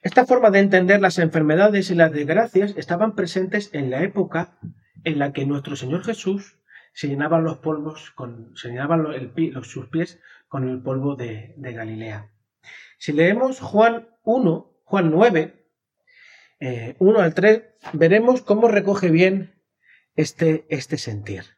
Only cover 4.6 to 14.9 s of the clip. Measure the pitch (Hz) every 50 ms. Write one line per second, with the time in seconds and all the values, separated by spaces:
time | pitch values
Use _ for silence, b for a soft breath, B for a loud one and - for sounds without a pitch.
4.6 | - - - _ _ _ _ - - 165 156 147 139 143 139 151 139 139 143 143
5.6 | 139 - 143 139 131 127 147 180 - 226 226 - - 190 196 202 196 _ _ _
6.6 | _ b b b b b b - - 143 139 143 147 156 165 165 160 160 160 -
7.6 | - 160 156 151 147 156 151 - - - _ - 131 120 117 113 110 - - -
8.6 | - 123 120 123 135 147 165 165 156 151 143 131 127 110 - 156 160 160 127 131
9.6 | 123 - - 135 123 - - 160 175 - - b b b b b b b - 135
10.6 | 127 127 127 - - 135 131 135 135 143 139 120 123 117 110 104 107 - - 147
11.6 | 139 127 117 113 113 110 110 110 113 113 110 104 104 - _ _ _ _ _ _
12.6 | B B B B B B B B - - 147 147 165 175 202 240 262 262 262 -
13.6 | 160 160 - 202 226 233 226 233 - _ _ _ _ 220 226 262 233 175 160 -
14.6 | - _ _ _ _ _